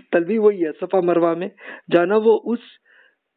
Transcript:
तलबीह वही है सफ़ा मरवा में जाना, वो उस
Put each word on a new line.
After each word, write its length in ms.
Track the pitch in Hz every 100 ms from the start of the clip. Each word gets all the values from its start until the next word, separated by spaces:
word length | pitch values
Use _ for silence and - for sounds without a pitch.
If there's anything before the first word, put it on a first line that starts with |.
| -
तलबीह 280 | 175 170 220
वही 200 | 208 202
है 100 | 160
सफ़ा 280 | 147 180 196
मरवा 340 | 175 170 170
में 160 | 165 190 - - - -
जाना, 260 | 170 175 214
वो 180 | 220
उस 260 | 214 - 233 - - _ _ _ _ _